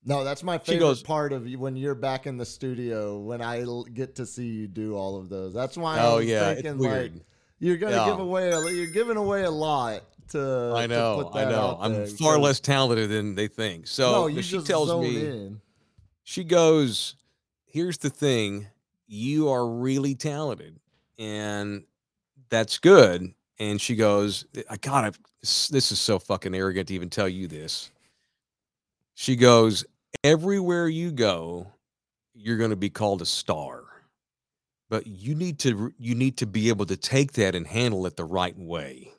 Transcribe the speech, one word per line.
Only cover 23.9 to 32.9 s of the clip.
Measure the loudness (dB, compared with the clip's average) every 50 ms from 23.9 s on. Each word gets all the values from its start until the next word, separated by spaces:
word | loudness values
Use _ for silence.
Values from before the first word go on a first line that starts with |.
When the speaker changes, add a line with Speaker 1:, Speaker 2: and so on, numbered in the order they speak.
| 0
Speaker 2:
goes, | 2 4 4 4 4 2 0 -2 -6 -10 _ _ -14 -12
"I | -12 -12
gotta, | -10 -6 0 0 0 0 0 -4 -8 _ _ _ _ -4
s-, | -2 -2 -2 -2
this | 0 0 0 0 0
is | -2 -2
so | 0 0 0
fucking | -2 -2 -4 -6 -4 -4 -6 -4
arrogant | -2 -2 -2 -2 -2 -4
to | -4 -6
even | -6 -6 -6
tell | -2 -2 -2 -2
you | -2 -4 -8
this." | -10 -10 -12 -10 -10 -10 -10 -10 -14 _ _ _ _ _ _ _ _ _ _ _ _ _ _ _ _ _ _ _ _ _ _ _ _ _
She | -8 -2 -2 4
goes, | 6 8 10 10 10 8 6 2 0 -6 -8 _ _ _ _ -10 0 4
"Everywhere | 4 4 4 2 0 0 0 0 0 0 0 0
you | 0 -2 -2 -4 -4
go, | -2 0 2 2 2 0 -4 -8 -10 -10 -12 -14 _ _ _ _ _ _ _ _ _ _ _ _ _
you're | -12 -4 -4 0
gonna | 0 0 0 0
be | -2 -2
called | -4